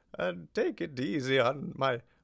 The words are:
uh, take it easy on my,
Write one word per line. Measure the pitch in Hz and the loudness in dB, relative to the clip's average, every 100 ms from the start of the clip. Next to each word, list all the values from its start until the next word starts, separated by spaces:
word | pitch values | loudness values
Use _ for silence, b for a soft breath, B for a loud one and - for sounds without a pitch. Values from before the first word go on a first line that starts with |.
| b - | b -4
uh, | 90 - 78 | -4 -4 -6
take | - 320 220 | -2 -2 -2
it | 170 127 | -6 -4
easy | 151 170 127 135 | -2 0 2 4
on | 120 143 - | 4 2 -4
my, | - 135 120 - _ | -2 0 0 -6 _